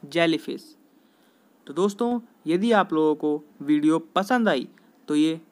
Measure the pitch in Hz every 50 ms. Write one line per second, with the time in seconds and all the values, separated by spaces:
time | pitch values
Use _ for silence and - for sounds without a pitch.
0 | - 143 - 170 170 165 165 165 - - - - - - - _ _ _ _ _
1 | _ _ _ _ _ _ _ _ _ _ _ _ _ - 139 151 185 202 202 202
2 | 240 240 240 240 233 - _ _ _ - 165 180 196 233 226 202 185 - 165 156
3 | 156 156 151 151 - 151 147 151 156 _ _ _ 143 139 151 147 147 156 160 165
4 | 160 - _ 180 196 196 254 247 233 208 165 131 113 - - - _ _ _ _
5 | _ - 151 151 151 160 160 165 160 _